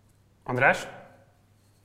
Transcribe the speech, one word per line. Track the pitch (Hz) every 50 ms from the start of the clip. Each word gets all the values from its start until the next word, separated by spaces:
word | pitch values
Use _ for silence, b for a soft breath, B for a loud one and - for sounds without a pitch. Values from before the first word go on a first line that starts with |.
| _ _ _ _ _ _ _ _ _
András? | - 139 165 127 156 180 - - - - - - - - - - - _ _ _ _ _ _ _ _ _ _ _